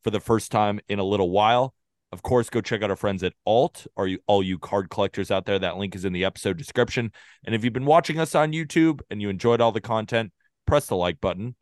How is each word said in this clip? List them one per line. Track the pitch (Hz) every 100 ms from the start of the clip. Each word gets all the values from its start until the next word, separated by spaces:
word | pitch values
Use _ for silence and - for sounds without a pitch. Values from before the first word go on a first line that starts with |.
for | -
the | 104
first | - 113 -
time | 113 104 104 -
in | 101
a |
little | 95 101 90
while. | 95 107 120 131 _ _ _ _
Of | 92
course, | - 127 117
go | 117
check | 104 113
out | 101
our | 95
friends | 104 95
at | 90 - -
Alt, | 110 165 - - -
or | 95
you, | 95 -
all | 101
you | 95 92
card | - 101 95
collectors | - 98 - 95
out | 95 92
there. | 98
That | 92 92
link | 98
is | 92 95
in |
the | 90
episode | 92 - 104 90
description. | 143 - 120 - 117 - - _
And | -
if | 110 120
you've |
been | 117
watching | 135 160 165 160
us | 156
on | 170 156
YouTube | 156 156 - 160 147 -
and | 104
you | 104
enjoyed | 95 117 117
all | 117
the | 107
content, | 110 113 107 117 110 _ _ _ -
press | 147 -
the | 98
like | 90 82
button | 98 87 117 127